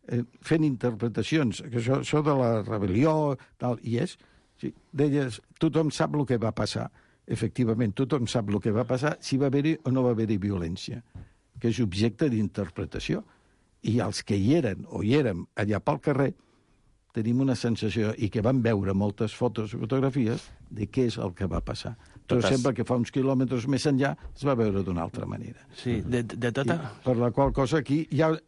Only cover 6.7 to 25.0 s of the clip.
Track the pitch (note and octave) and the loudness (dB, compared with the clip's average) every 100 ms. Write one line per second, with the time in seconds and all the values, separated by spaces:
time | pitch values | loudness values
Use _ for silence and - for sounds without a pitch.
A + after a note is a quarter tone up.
6.7 | A2+ A2+ _ _ _ - A2 A2+ - A#2 | -4 -8 _ _ _ -6 -2 -2 0 2
7.7 | A2 A2+ G2 C3 D3+ A#2 B2 G#2 G2+ A2+ | 2 0 0 0 0 0 -2 0 0 0
8.7 | G#2 A#2 B2 D3 - - C3 C#3 C#3+ D3 | 0 0 0 -2 -4 -2 0 2 2 0
9.7 | D#3+ C3 C3 B2 A2 A2+ G#2 G2+ F#2+ E2+ | 0 0 2 2 2 2 0 0 -2 -4
10.7 | F#2 - B2 - - - _ _ - A#2 | -6 -8 -12 -12 -20 -20 _ _ -4 -2
11.7 | A#2 A2 F#2+ A2+ G2+ D#3 A2 G2+ - F#2 | 0 0 2 0 2 0 2 -2 -4 -6
12.7 | - G2+ - - F3 - _ _ _ _ | -6 -8 -6 -4 -4 -6 _ _ _ _
13.7 | _ - A#2 G2+ - - G2+ G2 E3+ B2 | _ -2 0 0 -6 -2 0 4 2 2
14.7 | F#2 - - G2+ C#3+ B2+ F2 F#2+ - G#2 | -4 -8 -4 2 4 2 -2 -6 -4 0
15.7 | G2+ - - - C#3 C3+ - _ _ _ | 0 0 -2 0 2 0 -2 _ _ _
16.7 | _ _ _ _ A#2+ A2 B2 C3+ A#2+ A#2+ | _ _ _ _ -4 0 2 2 0 0
17.7 | A2 G#2+ F#2+ G#2+ A2 G#2 A#2+ G#2+ C3+ A#2 | 0 -2 0 -2 -2 -2 0 2 2 2
18.7 | G#2 F#2+ G2 G#2 - G#2+ - B2 A2+ G#2+ | 0 0 0 0 0 -4 0 -2 -2 -6
19.7 | A#2+ A2 C3+ C3+ C3+ A2 C3+ - - - | -6 -2 0 0 2 0 -2 -8 -20 -14
20.7 | G#2+ G2+ C3 B2 A2+ A2+ F2 F#2+ E2+ - | -8 -4 0 0 0 -6 -4 -4 -2 -4
21.7 | - - A2+ - - - B2 G#2+ C3 C3 | -6 -8 -12 -18 -20 0 2 4 4 2
22.7 | A#2+ A2 B2 A2+ C#3 C3+ C3 C3 B2 A#2+ | 0 0 0 0 0 2 2 2 0 0
23.7 | C3+ D#3 C3+ C#3 - - - C#3 B2 A2 | 0 2 2 2 -2 -12 -4 0 2 2
24.7 | G2 F#2 F2 | 2 0 -2